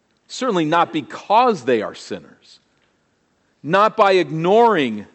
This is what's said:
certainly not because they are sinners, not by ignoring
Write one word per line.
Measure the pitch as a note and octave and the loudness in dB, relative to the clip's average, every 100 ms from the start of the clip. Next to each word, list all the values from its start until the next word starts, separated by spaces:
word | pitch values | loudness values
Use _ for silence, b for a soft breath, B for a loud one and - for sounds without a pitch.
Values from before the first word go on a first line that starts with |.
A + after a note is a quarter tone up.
| _ _ _ | _ _ _
certainly | - B3+ F#3 D#3 | -8 -4 -2 0
not | E3+ D#3+ | 0 0
because | D#3 A#2+ - - G#3 B3+ F#3 A#2+ | -4 -10 -18 -2 2 2 0 -2
they | A#2+ | -2
are | F2+ D#2+ | -2 -12
sinners, | - F#2+ - _ _ _ _ _ _ _ _ _ _ _ _ _ | -14 -16 -16 _ _ _ _ _ _ _ _ _ _ _ _ _
not | C#3 F#3+ G#3+ - | -2 2 2 2
by | G3 | 2
ignoring | F#3+ D#3 D#3+ E3+ G#3+ A#3 F#3+ C3 G#2+ G2 | 4 0 -4 2 4 4 2 -2 -6 -12